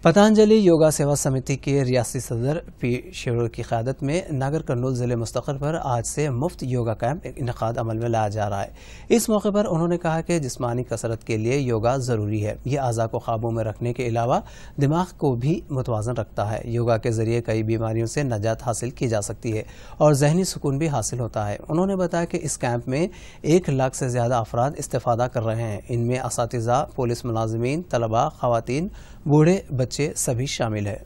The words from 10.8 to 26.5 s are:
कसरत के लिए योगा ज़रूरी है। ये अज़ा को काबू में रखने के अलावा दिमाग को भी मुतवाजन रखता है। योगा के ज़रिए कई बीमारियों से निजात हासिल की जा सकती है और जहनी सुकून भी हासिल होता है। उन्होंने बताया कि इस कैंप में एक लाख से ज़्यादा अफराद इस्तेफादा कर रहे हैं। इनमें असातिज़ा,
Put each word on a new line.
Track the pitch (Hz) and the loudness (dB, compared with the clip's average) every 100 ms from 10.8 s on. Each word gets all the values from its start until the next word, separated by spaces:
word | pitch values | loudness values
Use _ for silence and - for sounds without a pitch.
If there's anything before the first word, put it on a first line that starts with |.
कसरत | 127 117 117 113 | -4 -4 -4 -4
के | - 113 | -2 -2
लिए | 110 135 | 0 0
योगा | 131 113 113 135 | 2 2 2 0
ज़रूरी | 127 113 104 107 | 0 0 0 0
है। | 104 - - | -2 -4 -4
ये | 139 | -2
अज़ा | 131 113 113 | 0 0 0
को | 120 | -2
काबू | - 113 117 | -2 -2 -2
में | 113 | -2
रखने | 110 104 120 | -2 -2 -4
के | 120 123 | -2 -2
अलावा | 113 117 165 - - - - | 0 2 0 -2 -16 -14 0
दिमाग | 139 160 180 - | 2 2 0 0
को | 151 123 | 0 0
भी | 127 175 - | 0 -2 -2
मुतवाजन | 135 127 110 110 120 | -6 -2 -2 -2 -4
रखता | 107 - 104 | -4 -4 -4
है। | 110 120 | -4 -4
योगा | 117 117 113 | -2 2 2
के | 127 | 2
ज़रिए | 110 110 117 | 0 2 0
कई | 117 110 | 0 -2
बीमारियों | 110 110 113 113 117 | 0 0 0 -2 -2
से | - 143 | -2 -2
निजात | 113 107 113 | 0 -2 -2
हासिल | - 113 120 | -4 -4 -4
की | - 135 | -4 0
जा | 110 | 0
सकती | 104 110 120 | -2 -6 -4
है | 107 - - - - | -4 -6 -14 -18 4
और | 151 143 | 6 6
जहनी | 147 165 190 | 4 4 0
सुकून | - 151 135 | -2 -2 0
भी | 160 | 0
हासिल | 139 107 123 | 0 -2 -4
होता | 113 113 104 | -4 -2 -4
है। | 101 | -6
उन्होंने | - 151 190 196 | -4 0 0 0
बताया | 175 170 170 | 0 0 -2
कि | 175 | -4
इस | 151 - | -4 -4
कैंप | 127 120 120 | -2 -2 -2
में | 135 185 - - - 151 | -2 -2 -4 -18 -8 2
एक | 175 180 | 4 4
लाख | 135 131 - | 2 0 0
से | 135 | -2
ज़्यादा | 123 117 123 | 0 2 0
अफराद | 110 120 127 156 | 0 0 0 0
इस्तेफादा | - 131 123 117 123 | -4 -2 0 0 0
कर | 127 | 0
रहे | 113 110 | -2 -2
हैं। | 117 101 - | -2 -6 -4
इनमें | 120 117 127 | -2 0 0
असातिज़ा, | 127 - 117 | -2 -2 -2